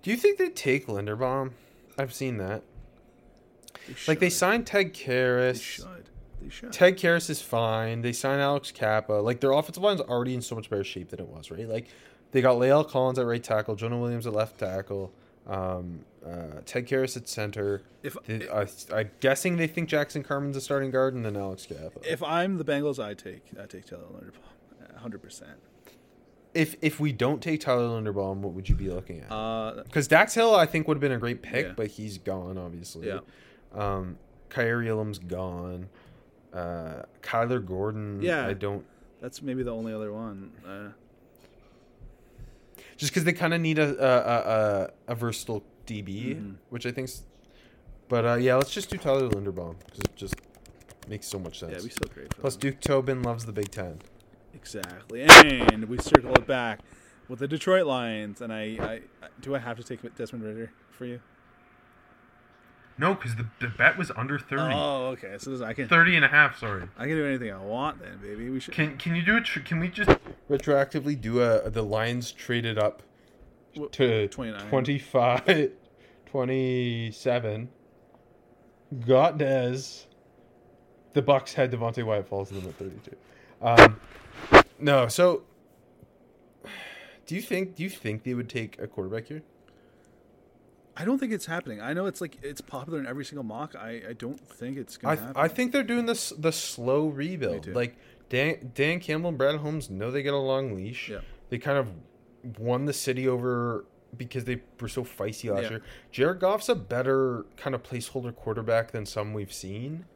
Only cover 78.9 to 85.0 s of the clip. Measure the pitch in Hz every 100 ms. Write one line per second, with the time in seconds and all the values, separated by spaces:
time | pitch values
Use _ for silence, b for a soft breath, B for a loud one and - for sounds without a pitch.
78.9 | 135 117 127 160 156 143 135 123 131 135
79.9 | - - _ _ _ - _ - _ _
80.9 | _ _ 147 131 135 - - 127 120 117
81.9 | 113 113 107 95 98 95 95 92 78 98
82.9 | 95 - - B B B B 117 117 -
83.9 | 110 - B B B B - - - 147
84.9 | 139